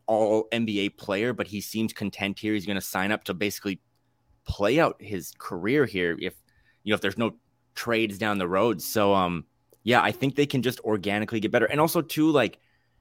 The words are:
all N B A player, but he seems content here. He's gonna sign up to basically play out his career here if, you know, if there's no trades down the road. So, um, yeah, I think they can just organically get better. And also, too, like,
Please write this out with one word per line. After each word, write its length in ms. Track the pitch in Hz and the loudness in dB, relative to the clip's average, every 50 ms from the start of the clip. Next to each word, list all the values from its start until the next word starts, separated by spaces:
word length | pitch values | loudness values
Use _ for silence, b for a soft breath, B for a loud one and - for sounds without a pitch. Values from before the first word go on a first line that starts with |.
| _ | _
all 400 | - 110 107 110 104 110 110 110 - | 0 2 4 4 4 4 2 2 0
N 140 | 117 117 117 | -2 -2 0
B 140 | 113 101 98 | 0 0 0
A 100 | 98 98 | 0 -2
player, 420 | - - - 101 95 98 117 123 | -4 -6 -4 -4 -2 0 0 -2
but 160 | 110 110 95 | -2 -4 -6
he 140 | 90 104 101 | -6 -8 -10
seems 320 | - - - 110 113 110 - | -10 -6 -4 -4 -2 -4 -4
content 460 | - 104 98 - - 101 98 95 - | -6 -6 -6 -4 -4 -6 -6 -6 -4
here. 160 | 107 107 107 | -4 -2 -2
He's 100 | 104 85 | -2 -2
gonna 160 | 101 98 92 | -4 -6 -6
sign 300 | - - - 95 95 101 | -6 -4 -4 -2 -2 -2
up 120 | 107 - - | -2 -4 -4
to 80 | - 95 | -6 -4
basically 460 | 80 104 104 - - - 101 92 - _ _ _ _ _ _ _ _ _ _ _ _ _ | -2 -2 -4 -4 -4 -4 -6 -6 -6 _ _ _ _ _ _ _ _ _ _ _ _ _
play 340 | - - - 101 110 135 165 | -10 -4 0 0 2 4 4
out 220 | 156 113 - - | 2 2 0 -4
his 320 | 101 101 104 87 73 - - | -10 -10 -8 -8 -8 -10 -14
career 480 | - - - 98 85 92 110 139 151 131 | -14 -12 -10 -8 -4 -2 0 2 2 2
here 320 | 98 98 92 87 85 82 - | 0 0 0 0 0 -2 -4
if, 140 | 85 90 - - _ _ _ _ _ _ _ _ _ | -6 -8 -10 -12 _ _ _ _ _ _ _ _ _
you 80 | 101 | 0
know, 40 | 104 | 0
if 60 | 92 | 0
there's 160 | - 95 98 | 0 -2 0
no 180 | 113 117 104 - _ _ _ _ _ _ _ _ | 0 -2 -2 -2 _ _ _ _ _ _ _ _
trades 420 | - - 117 113 110 113 104 95 | -8 -4 0 0 0 0 0 -2
down 220 | 90 110 107 101 98 | -2 -2 -2 0 0
the 80 | 90 | -2
road. 340 | 85 92 95 110 120 101 76 | 0 2 2 2 2 0 -2
So, 320 | - - - 110 101 101 98 | -6 -2 0 2 4 4 4
um, 320 | 95 90 87 87 78 - - _ _ _ _ - _ - | 4 4 2 -2 -4 -6 -10 _ _ _ _ -20 _ 0
yeah, 180 | 107 123 110 | 2 4 4
I 100 | 85 104 | 4 2
think 240 | 110 - 131 139 - | 0 0 -2 0 2
they 100 | 143 143 | 2 0
can 160 | 143 143 127 | 2 0 0
just 180 | 117 127 113 - | 0 -2 -4 -2
organically 580 | - 110 107 98 92 101 101 104 107 - 113 107 | -2 -2 -2 0 0 0 0 0 -2 -2 -2 -2
get 120 | 107 101 | 0 2
better. 140 | 120 120 113 | 2 2 2
And 140 | - 143 147 | 2 4 2
also, 220 | 160 156 - 170 | 2 2 2 -2
too, 300 | - - - 156 156 160 | -2 -2 0 2 4 4
like, 280 | 151 139 110 92 - _ _ _ _ _ _ _ _ _ | 6 4 4 2 -2 _ _ _ _ _ _ _ _ _